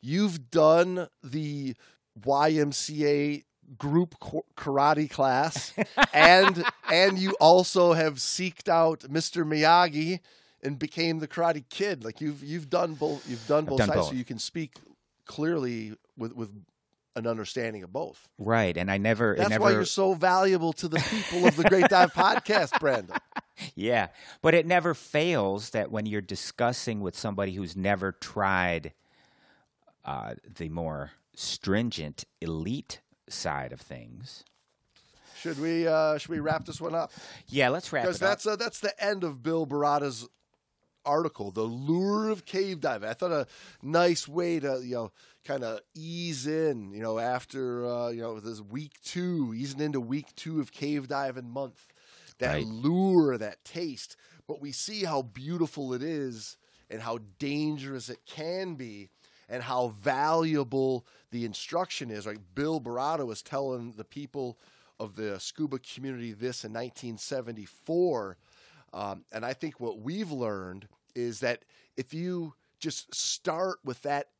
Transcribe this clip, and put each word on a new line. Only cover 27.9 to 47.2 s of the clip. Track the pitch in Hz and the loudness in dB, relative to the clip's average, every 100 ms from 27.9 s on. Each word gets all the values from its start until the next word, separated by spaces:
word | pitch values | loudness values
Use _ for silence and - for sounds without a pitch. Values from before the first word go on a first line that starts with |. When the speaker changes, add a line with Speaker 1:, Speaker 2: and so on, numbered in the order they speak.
| 101 95 | 0 0
Speaker 2:
tried, | 90 - - 98 95 90 85 78 _ _ _ _ _ _ _ _ _ _ _ | -4 -10 -2 2 2 2 0 -4 _ _ _ _ _ _ _ _ _ _ _
uh, | - 67 53 - - - | -10 -8 -8 -12 -16 -12
the | 82 | -8
more | 82 82 76 69 - _ | -6 -6 -6 -10 -14 _
stringent | - - - - 101 117 - 76 71 - _ | -10 -8 -6 0 0 0 -4 -10 -10 -18 _
elite | 82 80 85 135 - - _ _ - | -8 -6 -4 -6 -10 -18 _ _ -14
side | - - 71 65 | -8 -4 -4 -8
of | 64 | -14
things. | - 65 57 60 123 - - _ _ _ _ _ _ _ - - | -16 -18 -16 -18 -18 -20 -20 _ _ _ _ _ _ _ -20 -12
Speaker 1:
Should | 170 143 | -8 -6
we, | 156 165 165 | -2 0 2
uh, | 160 156 151 | 2 2 0
should | - | -2
we | 160 | -4
wrap | 151 156 147 | -2 -2 -4
this | 156 | -8
one | 165 | -6
up? | 165 160 - - - - | -4 -6 -10 -20 -20 -6
Speaker 2:
Yeah, | 135 127 | 2 4
let's | 151 - | 2 -2
wrap | 151 | -2
Speaker 1:
'Cause | 185 175 | -2 0
Speaker 2:
it | |
up. | 185 | 0
Speaker 1:
that's, | 202 214 | 0 -2
uh, | 208 | -2
that's | 233 - | -4 -4
the | 208 - | -6 -4
end | 208 202 | -4 -2
of | 180 139 | -4 -4
Bill | 123 165 156 | -2 -2 -2
Barada's | 143 147 143 143 117 120 _ _ _ _ _ _ _ | 0 2 2 0 -6 -14 _ _ _ _ _ _ _
article, | - 147 165 - 101 | 0 0 0 -4 -8
The | 95 | -4
Lure | 113 117 139 170 196 208 214 | -4 -4 -2 0 2 0 0
of | 214 | -4
Cave | - 190 196 180 | -4 -4 -4 -2
Diving. | 147 117 107 | -4 -4 -6
I | |
thought | 120 180 | -4 -2
a | 160 131 - - - | -2 -4 -10 -20 -16
nice | 131 165 175 170 - | 0 4 4 2 -2
way | 151 175 165 | -4 -2 -2
to, | 139 131 | -2 -4
you | 127 | -4
know, | 123 113 _ _ _ | -6 -6 _ _ _
kinda | - 143 117 110 _ | -8 -6 -6 -8 _
ease | - 160 170 175 147 135 | -16 -12 -8 -6 -6 -4
in, | 156 160 127 98 | 0 0 -2 -8
you | 101 | -8
know, | 113 | -4
after, | 110 | -2